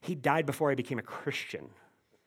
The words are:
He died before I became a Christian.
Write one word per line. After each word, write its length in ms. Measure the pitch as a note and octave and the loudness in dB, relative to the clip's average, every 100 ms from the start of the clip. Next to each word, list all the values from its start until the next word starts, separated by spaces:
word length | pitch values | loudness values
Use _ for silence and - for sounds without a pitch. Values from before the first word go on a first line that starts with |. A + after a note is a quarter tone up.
He 100 | - | -6
died 320 | E3+ D3 D3+ D3 | 0 4 4 2
before 240 | C3+ D3+ | 2 2
I 40 | |
became 240 | C3 A#2+ B2 | 2 0 -4
a 40 | |
Christian. 640 | - - - - - D#2+ C#2 - - _ _ _ | -6 -8 -6 -6 -6 -10 -12 -18 -20 _ _ _